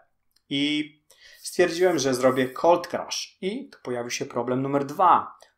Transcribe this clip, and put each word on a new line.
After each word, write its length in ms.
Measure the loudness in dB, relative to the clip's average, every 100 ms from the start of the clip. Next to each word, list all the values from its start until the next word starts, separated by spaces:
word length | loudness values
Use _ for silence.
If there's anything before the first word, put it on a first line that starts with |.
| _ _ _ _ _
i 440 | -2 -2 -2 -6 _ _ _ -20 -18
stwierdziłem, 560 | -12 0 0 4 2 2
że 160 | 0
zrobię 340 | 2 2 2 -2
cold 380 | 2 4 4 2
crash 520 | -8 -6 -10 -10 _
i 280 | -8 -8 -12
tu 80 | -14
pojawił 280 | -8 -6 -6
się 160 | -8 -6
problem 360 | -4 -2 -2
numer 220 | 0 -2
dwa. 520 | -2 2 4 4 2 -16 -20